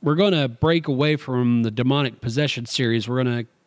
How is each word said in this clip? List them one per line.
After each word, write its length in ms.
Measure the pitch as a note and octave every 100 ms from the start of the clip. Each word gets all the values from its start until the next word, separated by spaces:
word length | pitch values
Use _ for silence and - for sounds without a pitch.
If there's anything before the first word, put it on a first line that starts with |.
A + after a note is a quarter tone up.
we're 140 | D3+ D#3
gonna 320 | G3+ E3+ C3+
break 400 | A#2 D#3 E3+ D3+
away 280 | C3 D3 D3+
from 460 | - B2+ B2 A#2+
the 80 | A2+
demonic 520 | G#2+ B2+ C#3 C3+ -
possession 440 | A#2+ A#2+ D3 - A#2+
series. 420 | - A#2+ A#2 G#2+
We're 160 | B2+
gonna 220 | B2+ A#2+ A2 _